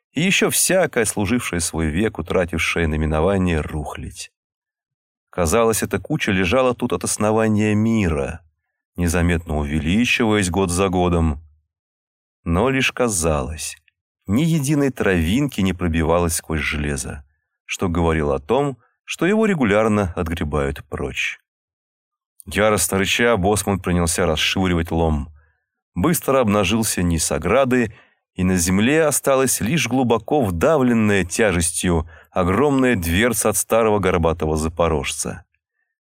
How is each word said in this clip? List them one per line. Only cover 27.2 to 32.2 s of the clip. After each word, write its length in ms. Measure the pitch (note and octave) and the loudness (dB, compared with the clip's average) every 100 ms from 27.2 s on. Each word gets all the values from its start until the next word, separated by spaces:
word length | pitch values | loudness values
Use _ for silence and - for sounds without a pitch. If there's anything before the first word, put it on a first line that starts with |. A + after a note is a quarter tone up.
| - | -2
ограды, 640 | D#2+ E2+ A#2+ C3+ B2 A2 - _ _ _ | -2 0 2 2 2 0 -6 _ _ _
и 100 | - | -4
на 120 | F#2 F#2 | 0 0
земле 500 | E2+ F#2 A2+ D#3 D#3 | 0 2 2 2 2
осталась 560 | - - C3+ C3+ - | 0 0 2 2 -2
лишь 260 | G#2 D#3+ A#2+ | -2 -2 0
глубоко 540 | B2+ B2 A#2 - D3 | 0 2 0 0 0
вдавленная 840 | A2 E2+ A#2+ D#3+ B2+ A#2 G#2+ G2+ | 0 0 2 4 2 2 2 2
тяжестью 840 | F2+ - A2 F2 E2+ - F#2 E2+ D#2 - | 0 0 2 2 -2 -2 0 0 -2 -12